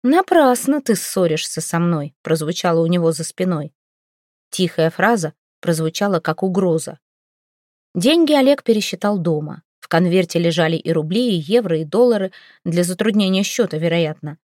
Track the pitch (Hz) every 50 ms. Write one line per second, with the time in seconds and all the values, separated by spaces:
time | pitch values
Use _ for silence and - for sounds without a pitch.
0 | - 247 285 349 381 - 370 339 294 254 247 240 - - 285 302 277 - 220 -
1 | - - - 190 180 165 156 156 - - - - 160 - - 170 170 175 170 156
2 | 143 147 _ _ _ - 160 156 156 151 170 - - 180 165 165 165 165 175 175
3 | 170 165 160 - 165 - - - 185 185 175 151 147 156 _ _ _ _ _ _
4 | _ _ _ _ _ _ _ _ _ _ - - 185 170 - - 160 165 - -
5 | 175 214 240 214 165 151 - _ _ _ _ _ - 175 165 156 160 160 165 -
6 | 202 202 190 165 _ - 160 - - 190 180 190 196 180 165 160 - - - -
7 | _ _ _ _ _ _ _ _ _ _ _ _ _ _ _ _ _ _ _ 180
8 | 170 247 320 339 330 285 302 285 262 269 285 - _ - 226 214 196 - - 180
9 | - 208 208 196 160 170 160 147 151 151 - 160 _ _ _ _ - - - 165
10 | 180 180 170 190 180 170 - 170 170 170 160 160 165 160 165 160 - - 165 160
11 | 156 156 180 226 254 247 202 170 151 139 208 240 226 185 165 156 160 151 - 208
12 | 247 247 226 208 190 190 _ - - _ _ _ _ 175 165 175 175 175 180 175
13 | 214 220 208 214 202 190 190 190 202 - - - 233 - - 156 165 170 165 170
14 | 165 151 156 _ - 151 147 _ _